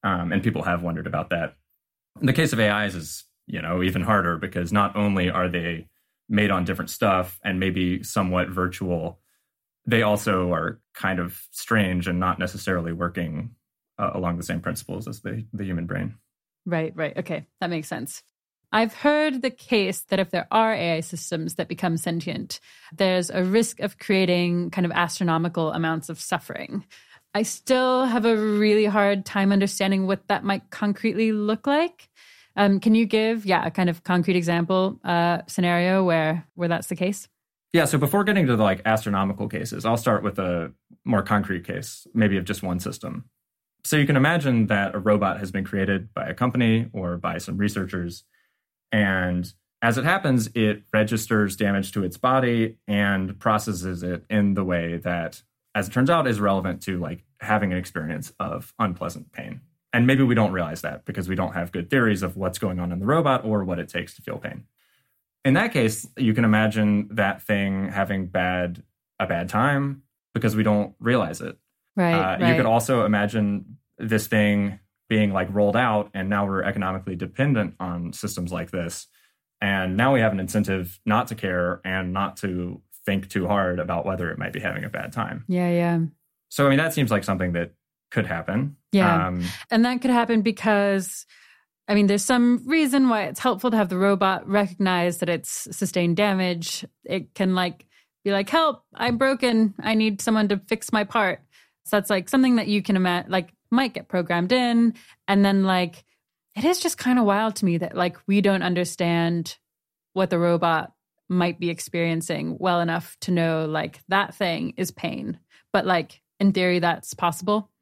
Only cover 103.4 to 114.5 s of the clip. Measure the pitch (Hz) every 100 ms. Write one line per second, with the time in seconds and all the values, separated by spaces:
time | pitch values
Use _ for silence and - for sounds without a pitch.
103.4 | 170 _ _ 233 269 - - 180 170 175
104.4 | 180 247 247 233 233 220 - _ - 202
105.4 | 202 196 190 185 175 170 _ _ _ _
106.4 | _ - 277 359 339 - 254 247 214 196
107.4 | 220 208 190 170 165 - 180 175 - 202
108.4 | 196 190 175 180 175 - 170 170 170 170
109.4 | 165 - _ _ _ _ _ 185 185 175
110.4 | 175 170 170 160 - _ _ _ _ 180
111.4 | 175 - 170 165 - 170 165 165 165 170
112.4 | 160 151 185 175 170 165 165 - - 175
113.4 | 165 160 160 156 160 - _ 190 202 -
114.4 | 185